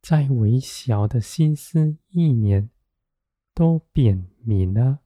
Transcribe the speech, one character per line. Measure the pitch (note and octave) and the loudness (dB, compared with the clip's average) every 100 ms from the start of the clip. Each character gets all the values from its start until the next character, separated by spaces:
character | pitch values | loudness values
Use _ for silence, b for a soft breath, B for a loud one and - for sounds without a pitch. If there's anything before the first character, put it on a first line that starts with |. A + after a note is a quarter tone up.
在 | - D#3 C#3 | 0 0 2
微 | B2+ G#2 B2 | 0 2 0
小 | - - - G#2+ G#2 | -2 -10 -4 -2 0
的 | B2 | -2
心 | - - D#3 | -6 -2 -2
思 | D3+ - E3 D#3 D3+ _ | -2 -4 -2 -2 -4 _
意 | F3 E3 | -2 0
念 | A#2+ G#2 G2 G#2+ _ _ _ _ _ _ _ _ | 2 2 0 -2 _ _ _ _ _ _ _ _
都 | - E3 E3 _ | -2 0 0 _
辨 | - A#2+ F#2 F2+ _ | 2 2 2 -4 _
明 | A#2 G2+ F#2 | -4 -2 0
了。 | G2+ B2+ C#3 | 0 0 -2